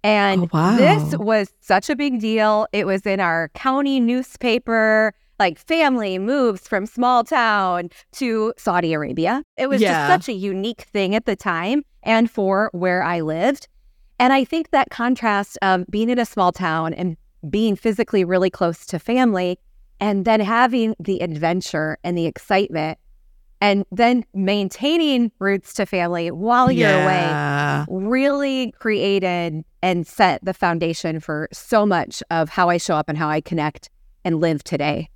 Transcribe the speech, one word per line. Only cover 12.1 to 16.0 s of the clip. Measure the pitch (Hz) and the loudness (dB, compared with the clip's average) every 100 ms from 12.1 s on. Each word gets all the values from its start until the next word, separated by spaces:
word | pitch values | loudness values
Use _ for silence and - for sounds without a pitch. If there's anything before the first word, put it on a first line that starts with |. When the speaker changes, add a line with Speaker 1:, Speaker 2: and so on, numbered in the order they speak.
| 226 233 | 2 2
Speaker 1:
for | - 190 196 214 | 0 0 0 -2
where | 175 185 180 | -2 0 0
I | 165 175 | -2 -2
lived. | 156 160 214 277 - _ _ _ _ _ | -4 0 0 -2 -10 _ _ _ _ _
And | 254 | 4
I | 269 | 4
think | 247 330 311 | 2 -4 0
that | 285 - | 0 0
contrast | - 240 254 233 202 202 - | -2 -2 0 0 -2 -4 -4
of | 196 185 180 | 0 0 0
being | 208 | -2